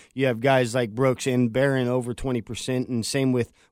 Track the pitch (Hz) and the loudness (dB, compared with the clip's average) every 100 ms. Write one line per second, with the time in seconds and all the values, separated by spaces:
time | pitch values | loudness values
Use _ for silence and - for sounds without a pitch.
0 | - 131 131 113 135 131 123 127 117 110 | -14 -2 0 2 4 4 2 0 -2 0
1 | 131 120 135 123 123 123 139 135 123 127 | 0 0 0 2 2 2 2 2 0 -2
2 | 120 117 135 120 104 110 - 127 123 123 | -4 -6 -4 -4 -6 -8 -4 -4 -2 -4
3 | 110 139 131 127 117 _ _ | -2 0 2 0 -2 _ _